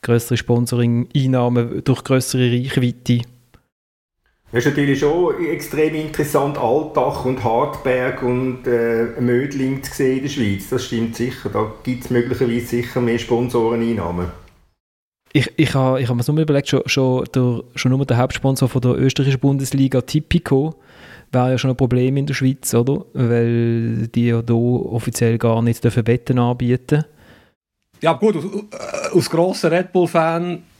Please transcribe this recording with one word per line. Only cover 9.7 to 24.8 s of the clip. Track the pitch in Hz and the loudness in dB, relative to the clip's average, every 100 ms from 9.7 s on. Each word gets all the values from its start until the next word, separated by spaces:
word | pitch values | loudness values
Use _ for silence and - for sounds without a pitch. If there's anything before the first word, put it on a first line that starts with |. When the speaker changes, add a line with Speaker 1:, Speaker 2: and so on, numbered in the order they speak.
| 135 | -4
Speaker 2:
zu | - | -8
sehen | - 135 131 | -2 0 0
in | |
der | 139 | -2
Schweiz. | 143 107 98 - | -2 -2 -2 -4
Das | 131 | -6
stimmt | - 117 113 113 | -4 -4 -4 -4
sicher. | 120 - - | -6 -4 -6
Da | 104 107 - | -4 -4 -6
gibt's | - 120 - | -8 -6 0
möglicherweise | 123 120 113 127 117 | 0 0 0 0 -2
sicher | 120 120 120 - | -2 -4 -4 -2
mehr | 120 117 | 0 -2
Sponsoreneinnahmen. | - 117 123 120 113 117 117 110 85 87 87 - - _ _ _ _ _ _ _ _ | 0 -2 0 0 0 0 0 -2 -4 -4 -6 -8 -20 _ _ _ _ _ _ _ _
Speaker 1:
Ich, | 143 120 - | -2 -2 0
ich | 151 | 0
ha, | 139 131 131 | 2 2 0
ich | 123 | 0
ha | |
mir | 120 | -2
so | 120 151 | 0 0
überlegt, | 156 139 - | 2 0 2
schon, | 135 - | -2 0
schon | - 131 127 - | 0 2 0 -2
der, | - 123 117 - | 0 0 0 -6
schon | - 127 | -4 0
nur | 131 139 | 0 2
der | 120 | 2
Hauptsponsor | 131 - 135 135 131 | 0 0 -2 2 0
von | 135 | 2
der | 123 - | 0 2
österreichischen | 135 - 139 131 | 2 2 0 2
Bundesliga, | 139 139 135 139 135 131 | 2 0 0 0 2 2
Tipico, | 123 156 151 170 - 135 151 160 _ - - - - | 0 -2 0 -2 2 0 0 -6 _ -20 -20 -20 -4
wäre | 127 127 | 0 2
ja | 131 | 2
schon | 131 | 0
ein | 127 | 0
Problem | 127 123 127 139 | 2 2 2 0
in | 143 | -2
der | |
Schweiz, | 135 131 131 - | 0 0 0 0
oder? | 117 120 151 - | 0 2 -2 -4
Weil | - 120 120 117 117 117 117 117 113 117 | -2 0 2 2 2 2 0 -2 -2 -2
die | - 120 | 0 2
ja | 117 | 2
da | 117 | 2
offiziell | 117 120 123 | 2 2 0